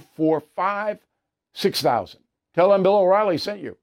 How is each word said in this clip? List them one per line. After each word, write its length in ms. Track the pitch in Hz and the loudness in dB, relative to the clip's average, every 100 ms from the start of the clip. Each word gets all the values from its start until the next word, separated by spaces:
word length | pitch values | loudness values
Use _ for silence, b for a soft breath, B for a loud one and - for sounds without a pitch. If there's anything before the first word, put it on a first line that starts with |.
| - - | -6 -4
four 240 | 160 156 | -2 -2
five 600 | - - 185 202 214 208 _ _ _ _ _ | -4 -6 -4 -4 -6 -8 _ _ _ _ _
six 300 | - 196 - | -4 -4 -2
thousand. 380 | 139 117 90 - _ _ _ | -2 -2 -4 -16 _ _ _
Tell 160 | - 185 | 0 2
them 140 | 196 | 4
Bill 140 | 190 208 | 4 4
O'Reilly 420 | 180 202 214 160 | 4 2 2 -2
sent 220 | - 208 | -6 -10
you. 160 | 131 - | -14 -16